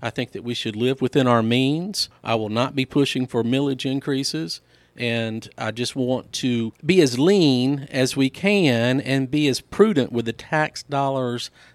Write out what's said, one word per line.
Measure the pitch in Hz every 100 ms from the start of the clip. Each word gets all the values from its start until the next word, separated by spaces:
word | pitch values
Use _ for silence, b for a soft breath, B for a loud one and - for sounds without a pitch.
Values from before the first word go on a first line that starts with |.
I | 117
think | - 120
that | 101
we | 117
should | 120 117 104
live | 123 131
within | 127 147 127
our | 117
means. | 113 120 131 156 185 196 - _
I | - 117
will | 107
not | 107 131 139
be |
pushing | 127 147 135 131 127
for | 120
millage | 117 131 143 131 135
increases. | 135 139 135 139 156 165 - _ _ _
And | - 120 117 113 110 - -
I | 113
just | 110 120 139
want | 127 127 -
to | - 131 120 113 -
be | 151 185
as | 143 120
lean | 160 202 156 127 131 143 135
as | 135 131
we | 139 135
can | - 196 208 156 117 120 131
and | 127 135 127
be | 147 147
as | 120
prudent | - - 220 160 120
with | 117 113
the |
tax | - - 156 151 -
dollars | - 143 139 135 127 120 - b b